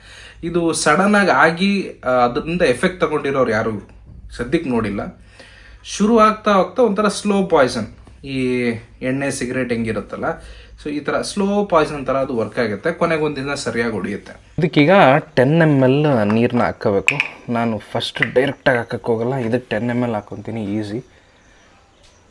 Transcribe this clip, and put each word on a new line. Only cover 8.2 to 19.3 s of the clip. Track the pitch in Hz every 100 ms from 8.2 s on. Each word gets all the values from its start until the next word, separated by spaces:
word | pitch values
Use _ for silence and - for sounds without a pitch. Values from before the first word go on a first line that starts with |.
| 139
ಈ | 131 127 123 120 107 - - 131
ಎಣ್ಣೆ | 135 139 -
ಸಿಗರೇಟ್ | 123 127 120
ಹೆಂಗಿರುತ್ತಲ್ಲ, | 117 113 101 - - 143 160 - - - -
so | 151 147
ಈ | 151
ಥರ | 139 -
ಸ್ಲೋ | 202 196 202 196
ಪಾಯ್ಸನ್ | 165 151 147 127
ಥರ | 135
ಅದು | 135 117
ವರ್ಕ್ | 107 127
ಆಗುತ್ತೆ, | 110 95 165 165
ಕೊನೆಗೆ | 170 156 151
ಒಂದ್ | 139
ದಿನ | 139 143 123
ಸರಿಯಾಗಿ | 117 117 101
ಹೊಡಿಯುತ್ತೆ. | 92 98 - - - -
ಇದಕ್ಕೀಗ | 139 151 147 196 135 151 - -
ಟೆನ್ | 131 165 160
ಎಮ್ | 139 131
ಎಲ್ | 143 151 120 104 113
ನೀರನ್ನ | 120 120 87
ಹಾಕ್ಕೋಬೇಕು. | - 110 98 - 147 - - - 117
ನಾನು | 117 107 -
ಫಸ್ಟ್ | 113 - - 113 120
ಡೈರೆಕ್ಟಾಗಿ | 139 - 143 120
ಹಾಕಕ್ಕೆ | 110 113 -
ಹೋಗಲ್ಲ, | 113 117